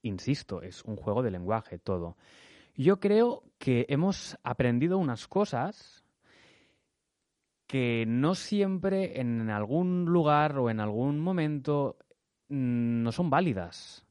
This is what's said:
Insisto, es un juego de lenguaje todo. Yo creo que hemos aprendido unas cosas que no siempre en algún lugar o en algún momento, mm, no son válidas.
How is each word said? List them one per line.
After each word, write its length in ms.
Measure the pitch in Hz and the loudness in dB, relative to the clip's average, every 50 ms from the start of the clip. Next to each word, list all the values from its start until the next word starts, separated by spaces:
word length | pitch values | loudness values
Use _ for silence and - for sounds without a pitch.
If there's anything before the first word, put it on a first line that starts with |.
Insisto, 600 | - 120 101 90 - 120 143 - - - 101 87 | -4 -4 -6 -4 -2 -2 -2 -2 -4 -10 -10 -10
es 220 | - 95 92 - - | -10 -12 -16 -14 -10
un 120 | - 107 | -10 -10
juego 260 | 101 - 107 101 117 | -6 -4 -2 0 0
de 80 | 127 113 | 0 0
lenguaje 480 | 92 90 87 92 110 113 107 - - 87 | -2 -4 -2 -2 -2 -2 -2 -6 -14 -10
todo. 380 | _ - 95 90 85 85 90 _ _ - - - - - - - - _ _ | _ -4 -4 -2 -4 -6 -10 _ _ -20 -20 -20 -20 -20 -20 -20 -20 _ _
Yo 240 | - 131 160 202 196 | 0 2 2 2 4
creo 420 | - 208 208 220 233 240 - - _ - _ _ | 2 2 4 4 4 2 0 -4 _ -20 _ _
que 280 | - 131 127 120 120 - | 0 0 2 2 2 0
hemos 500 | 143 139 170 190 190 - - - - - | 0 2 2 0 0 -2 -6 -14 -14 -10
aprendido 560 | _ - 123 - 131 123 120 120 139 170 185 190 | _ -6 -2 2 2 2 4 2 2 2 2 0
unas 280 | 180 139 120 110 - | 0 0 -2 -4 -8
cosas 800 | - - 190 208 - - 117 131 185 220 - - - - - _ _ _ _ _ _ - - - - _ _ _ _ _ _ _ _ _ _ _ _ _ _ _ _ _ _ _ _ _ _ _ | -4 0 0 0 0 0 -4 -4 -4 -6 -12 -20 -20 -20 -20 _ _ _ _ _ _ -20 -20 -20 -20 _ _ _ _ _ _ _ _ _ _ _ _ _ _ _ _ _ _ _ _ _ _ _
que 380 | _ - 135 123 120 117 113 113 | _ -2 0 0 2 0 0 0
no 280 | 113 117 123 135 160 190 | 0 0 2 2 2 0
siempre 840 | 185 - - 208 202 202 190 190 185 175 196 190 190 190 180 - - | -2 -2 -2 0 2 2 2 0 -2 -2 0 0 0 -2 -2 -4 -4
en 280 | 127 120 117 113 113 110 | -2 -2 0 0 0 -2
algún 540 | 107 104 104 104 131 165 180 180 180 180 175 | 0 -2 -2 0 0 0 2 2 0 0 2
lugar 520 | 165 175 175 160 151 147 147 151 151 143 139 | 4 4 4 6 6 6 4 4 2 2 2
o 120 | 127 117 | 0 2
en 100 | 113 110 | 2 0
algún 380 | 107 104 104 110 127 139 143 151 | 0 0 0 0 0 0 0 0
momento, 760 | 156 180 190 175 156 151 151 143 131 151 147 143 139 131 - _ - _ - _ _ _ _ _ _ _ | 0 0 0 0 0 0 -2 -4 -2 -2 0 0 0 -2 -4 _ -20 _ -20 _ _ _ _ _ _ _
mm, 540 | 143 139 131 123 120 120 120 117 117 117 | -4 -2 0 0 2 2 2 2 2 2
no 100 | 117 117 | 0 0
son 180 | 113 - 175 170 | 0 0 0 2
válidas. 760 | 135 151 190 170 113 92 87 85 - - - - - - _ _ | 2 2 2 2 0 -2 -4 -8 -12 -16 -18 -20 -20 -20 _ _